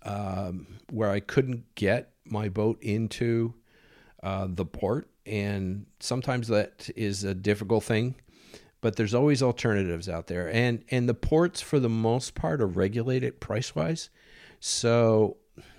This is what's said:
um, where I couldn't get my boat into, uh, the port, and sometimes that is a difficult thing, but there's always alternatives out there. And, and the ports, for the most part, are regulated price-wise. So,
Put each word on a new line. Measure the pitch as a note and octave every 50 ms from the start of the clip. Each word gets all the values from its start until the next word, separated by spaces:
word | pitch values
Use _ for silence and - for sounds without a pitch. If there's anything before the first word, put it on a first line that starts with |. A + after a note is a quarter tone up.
um, | - G#2+ G2+ G2+ G#2 F#2+ F#2+ F#2+ G2 F2+ F2+ F#2 - - F2+ A2 _ -
where | C3+ G#2+ A2 G2+
I | G2 G2+
couldn't | G2+ - - C#3 C3+ B2+ B2 A#2 - _ -
get | - G#2 F#2+ G#2+ C3 - _ _ _ _
my | A2 G#2+ G#2 G#2+ G#2
boat | F#2 G#2+ G#2 A2 A2+ -
into, | - A2+ G2+ A2+ A2+ A2 - - B2 A#2 A#2 A#2 A#2 A#2+ A#2+ - _ _ _ _ _ _ _ _ _ _ _ - -
uh, | F#2+ F#2+ F#2+ F#2+ F#2+
the | F2+ F2 F#2
port, | - - - G#2 F#2+ A#2 D3 - _ _ _ -
and | - G#2+ G#2 G2+ G2+ G2+ G2 F#2+ F#2 F#2+ G2 G#2 _ _ -
sometimes | - - B2 C3 B2 - B2+ B2 A#2
that | A2+ A2+ G#2 G2+ - _ - - - -
is | - A2 G2+ G2+ G2 G2+
a | G2 F#2+
difficult | F#2 G2 G#2 G#2 G2+ G#2 F#2+ A2+ A2 -
thing, | - A2+ G#2+ A#2 B2+ C3 - - _ _ - - - - - - _ _ -
but | - A2+ -
there's | - A2 G2+ A2+
always | B2 C#3 D3+ C#3+ A#2 C3
alternatives | B2 A2+ - - A#2 G#2+ G2+ G2 F2+ E2+ E2 F2 F#2
out | E2+ E2 -
there. | - F2 F2+ F2 D#2+
And, | - A#2 A#2+ B2 A#2+ A2+ - -
and | C3+ B2+ A#2+
the | B2 A#2
ports, | - - - D#3 D#3+ E3+ F3 - -
for | - - - C#3+
the | B2+ A2+
most | A2+ A2+ A2+ A2+ A#2 B2+ B2 - -
part, | - - E3 D#3+ C#3+
are | A2
regulated | F#2+ F2 F#2+ F#2 G2 G#2+ A#2+ A2+ B2+ B2+ C3 B2+ B2 - -
price-wise. | - - G#2 A2+ C3 - - D#3 D#3 E3 E3 - - - _ _ _ - - - - - - -
So, | - - - - - A#2 A#2 A#2 A#2 A2+ A2 A2 G#2+ G2 - _ _ _ - - - - -